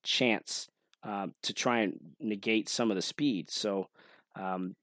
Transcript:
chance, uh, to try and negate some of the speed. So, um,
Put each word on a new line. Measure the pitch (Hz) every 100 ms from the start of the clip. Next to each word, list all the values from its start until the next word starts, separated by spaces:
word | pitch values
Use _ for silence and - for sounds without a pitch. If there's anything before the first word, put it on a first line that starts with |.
chance, | - - 127 107 - - - _ _ _
uh, | 113 101 95 -
to | -
try | 107 131 120
and | 104 - 85 -
negate | 120 104 113 110 -
some | - 117
of |
the | 95
speed. | - - 147 101 80
So, | - 107 98 90 _ - - _ -
um, | 95 92 92 98